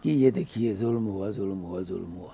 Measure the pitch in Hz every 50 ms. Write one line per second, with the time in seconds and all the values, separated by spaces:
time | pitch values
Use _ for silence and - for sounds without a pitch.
0 | - 160 151 139 131 131 117 - - - - 110 117 113 104 95 113 117 117 117
1 | 110 107 98 95 95 104 104 107 101 98 98 95 90 85 87 90 95 90 92 90
2 | 87 87 87 87 85 -